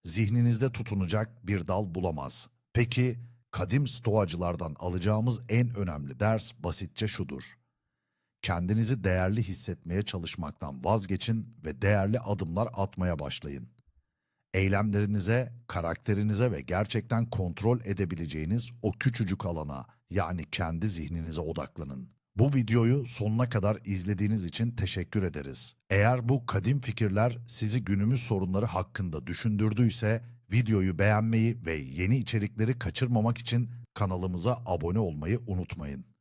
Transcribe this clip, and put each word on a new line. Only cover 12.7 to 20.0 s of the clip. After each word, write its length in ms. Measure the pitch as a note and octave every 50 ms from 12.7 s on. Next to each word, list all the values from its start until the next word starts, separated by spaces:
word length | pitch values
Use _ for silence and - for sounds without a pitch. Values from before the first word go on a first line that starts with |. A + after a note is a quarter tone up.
atmaya 460 | - G2 G2 F#2+ - F#2+ F2+ F2+ E2+ C#2+
başlayın. 500 | D2 C#2+ - - - D2+ C#2 C2 A#1 - _ _ _ _ _ _ _ _ _ _ _ _ _ _ _ _ -
Eylemlerinize, 1000 | F#2+ F#2+ F#2+ G2 G2 G#2+ A2 G2+ G2+ G#2 G2+ G#2 G2+ F2 G2 A2+ B2 B2+ A#2+ - - -
karakterinize 840 | - - F2+ E2 E2 E2 - - - G#2 G2 G#2 G#2+ G#2+ G2 B2 B2
ve 80 | G2 C#2+
gerçekten 680 | C#2 - F2+ F#2 A2 - - A2 - - A2+ A2+ A#2 A#2
kontrol 500 | - G2+ F#2 F2 D#2 - G2 A2+ B2 A#2+ -
edebileceğiniz 880 | F#2+ G2+ F2+ G2 E2 F2 E2 E2+ D2+ C#2+ D#2 D#2 E2 G#2+ A#2+ A#2+ - - -
o 100 | - G#2
küçücük 540 | - - - C3+ A#2 - A2+ F2 G2 - -
alana, 400 | F2+ E2+ D#2+ D2+ D2 C#2 C2+ B1 _ _ _